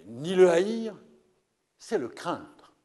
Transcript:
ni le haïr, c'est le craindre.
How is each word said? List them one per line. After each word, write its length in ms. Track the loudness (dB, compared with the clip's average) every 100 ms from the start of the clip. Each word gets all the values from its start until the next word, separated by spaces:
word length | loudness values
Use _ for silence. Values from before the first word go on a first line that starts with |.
| -18
ni 300 | -12 -4 6
le 140 | 6
haïr, 460 | 6 0 -4 -8 -12 -20 _ _ _ _ _ _ _
c'est 200 | -6 -4
le 100 | -4
craindre. 500 | -8 -8 -8 -10 -20 -20 _